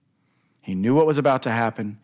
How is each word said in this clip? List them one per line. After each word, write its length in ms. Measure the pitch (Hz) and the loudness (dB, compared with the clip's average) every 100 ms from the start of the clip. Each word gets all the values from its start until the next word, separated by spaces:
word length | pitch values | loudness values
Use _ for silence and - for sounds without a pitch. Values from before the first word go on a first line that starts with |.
| _ _ _ _ _ _ | _ _ _ _ _ _
He 140 | - 92 | -8 -4
knew 200 | 104 143 | 0 2
what 100 | 156 | 2
was 120 | 147 | 2
about 260 | 143 131 | 2 0
to 80 | 123 | 0
happen. 480 | 113 113 107 104 107 | -2 -2 -4 -10 -12